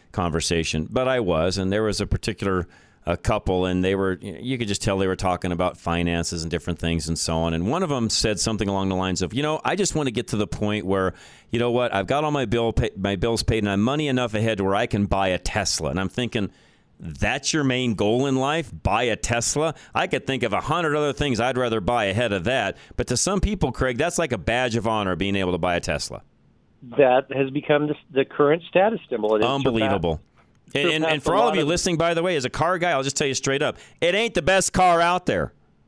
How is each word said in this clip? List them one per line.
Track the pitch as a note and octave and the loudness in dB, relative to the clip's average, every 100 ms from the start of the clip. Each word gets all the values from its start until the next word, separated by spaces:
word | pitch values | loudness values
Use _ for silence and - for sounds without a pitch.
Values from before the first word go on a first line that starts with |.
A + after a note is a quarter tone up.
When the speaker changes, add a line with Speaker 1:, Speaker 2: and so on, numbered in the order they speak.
| - | -8
Speaker 1:
conversation, | - F2 D#2+ - E2+ D#2+ D#2 - | -4 -2 -2 0 -2 0 -4 -4
but | B2 B2+ | -2 0
I | B2+ | 0
was, | F#2 D#2+ F2+ F#2+ | 0 0 0 0
and | F#2+ | -2
there | G#2 | 0
was | A2 G2+ | 0 -2
a | G2+ | -2
particular, | F#2+ - G2 G2 F#2 F2 - - _ | -2 -4 -4 -2 -2 -4 -10 -20 _
uh, | - F2 | -4 -2
couple, | - G#2+ - F#2 F2+ | 0 0 0 0 2
and | F#2 | 2
they | F#2 G2 | 2 2
were, | F#2+ F#2 | 0 -2
you | G2+ E2+ A#2+ B2+ | -8 -10 -6 -4
could | G#2+ | -2
just | F#2+ | -2
tell | A2 G2 | 0 0
they | F#2+ | 0
were | F#2 | 0
talking | F#2+ F2 F2+ | 0 0 -2
about | E2+ F2+ - | 0 -2 -2
finances | F2 E2+ E2+ E2+ E2 E2+ | -2 0 0 0 -2 -4
and | D#2+ | -4
different | E2+ - E2 | -4 -4 -4
things | E2 E2 E2 | -2 -2 -2
and | E2 | -2
so | - E2 | -2 0
on, | E2 | 0
and | E2 F#2+ | 0 -2
one | E3+ | -2
of | F3 | -2
them | C3+ A2 | -2 -2
said | - A2+ G#2 | 0 0 0
something | A2+ G#2 G2+ | -2 -2 -2
along | G2 F#2+ | 0 0
the | |
lines | F#2 F#2 F2 | 0 -2 -2
of, | F2 | -2
"You | B2 | -2
know, | D3+ D#3 | -2 -2
I | B2+ | -2
just | E3 F3+ D#3 | 0 0 0
want | C3+ | -2
to | |
get | A#2 - | -2 -2
to | G#2+ | -2
the | G2+ | -2
point | - G#2 G#2 F2+ | -2 -2 -2 0
where, | F#2+ F#2 - - - - | 0 0 -4 -14 -20 -6
you | A#2 | -2
know | A#2+ | 2
what, | A#2+ A#2+ | 2 2
I've | G2 F#2 | 0 0
got | C#3 | 0
all | D3+ | 0
my | C#3+ | 0
bill | A2+ A#2 A#2 | 0 2 2
pay-, | A2 A#2 G2 | 2 0 -2
my | G2 F#2+ | -2 0
bills | A#2 A2+ | 0 0
paid, | - A2+ | 0 0
and | G#2 | 2
I'm | G2 | 2
money | A#2 D3 D3 | 2 0 0
enough | B2+ A#2+ | 0 0
ahead | G#2+ A2+ G2+ | 0 0 0
where | F#2+ G2+ | 2 0
I | B2 | 2
can | G#2+ G2+ | 0 2
buy | G2 F#2+ | 2 2
a | F2+ | 0
Tesla." | - G#2+ F#2 - D2+ | -2 -2 -2 -2 -2
And | E2+ | -2
I'm | F#2+ | -2
thinking, | - A#2+ A2+ F#2+ - _ _ _ - | -2 -4 -2 -4 -8 _ _ _ -16
"That's | E2 C#2 G#2+ C#3 - | -14 -4 -2 -2 -2
your | D#3 | 0
main | C3+ B2+ B2 G2 | 2 0 0 0
goal | G#2 B2 C#3 | 2 2 2
in | C3 | 0
life? | C3+ D#3+ - E2 | 0 -2 -4 -4
Buy | - G#2+ | 0 2
a | B2+ G#2 | 2 0
Tesla?" | - A#2+ - D3 D#3+ - - | 0 0 0 0 -2 -4 -6
I | A#2+ F3+ | -2 0
could | C#3 | -2
think | - C3 | -2 -2
of | A2+ | 0
a | G2 | 0
hundred | B2 E3+ D#3+ | 0 0 2
other | D3+ D3 | 2 0
things | C3 D3 A2 | 0 0 2
I'd | B2 B2+ | 0 0
rather | B2 A2+ | 0 0
buy | F#2 A#2+ | 0 2
ahead | G2 G2+ A#2 | 2 2 0
of | G2 | 0
that. | F#2 C3 G2 - - - | 0 0 0 -4 -8 -6
But | A#2 | -2
to | B2 | 0
some | F#3 F#3+ | 0 0
people, | G3 G#3 C#3+ | 0 0 -2
Craig, | - C3 B2 | 0 -2 0
that's | E3+ - | 0 0
like | D#3+ | -2
a | A2 | -2
badge | A2+ A#2+ B2+ A2+ | 0 0 0 0
of | G#2+ | 0
honor, | G#2+ G2 E2+ | 0 0 0
being | G2 | 0
able | G2 F2+ | 0 0
to | F2+ | 0
buy | F2+ | 0
a | F2 | 0
Tesla. | F2+ C#2+ - G1+ - _ _ _ _ _ B2 - | -2 -4 -6 -12 -16 _ _ _ _ _ -4 4
Speaker 2:
That | C3 B2+ - | 4 4 2
has | C3+ C3+ | -2 -2
become | C#3+ - D3 D3+ | -2 0 0 0
the, | C#3+ - | -4 -4
the | C3+ | -2
current | C3+ - C#3+ E3+ E3+ | 0 2 2 2 0
status | F3 G#3 A3+ - | 2 2 0 -4
symbol. | A#2 G#2+ | -2 2
It | G#2+ | 2
has | A#2 | 2
Speaker 1:
Unbelievable. | C#3 C3+ A2+ C3+ A#2 E2+ D#2 - _ _ _ - | 2 0 2 0 0 0 -2 -8 _ _ _ -8
Speaker 2:
surpassed, | |
Speaker 1:
And, | C3 F3 | -2 0
and, | D#3 | 0
and | |
Speaker 2:
surpassed | D#3+ D3+ D3+ | 0 0 2
Speaker 1:
for | |
Speaker 2:
a | F#3+ | 2
Speaker 1:
all | |
Speaker 2:
lot | A#3 | 4
Speaker 1:
of | F#3 | 2
you | |
Speaker 2:
of | D3 | 0
Speaker 1:
listening, | F3 F#3+ D#3+ | 0 0 2
by | E3 | 2
the | E3 | 2
way, | F3+ | 0
as | D#3 | 0
a | B2 | -2
car | - E3 F3+ | 0 0 0
guy, | F3 | 0
I'll | C#3 | 0
just | C3+ - | -2 -2
tell | C#3+ | -2
you | |
straight | B2+ C#3 C3+ | -2 -2 0
up, | C#3 - - - | -2 -4 -14 -2
it | E3+ G3 | 0 2
ain't | A#3 | 0
the | F3 | 0
best | D3+ F#3+ - | 2 2 2
car | - F3+ E3+ | 4 4 6
out | E3+ F3+ - | 4 2 0
there. | F#2+ C2+ - _ _ | -2 -2 -8 _ _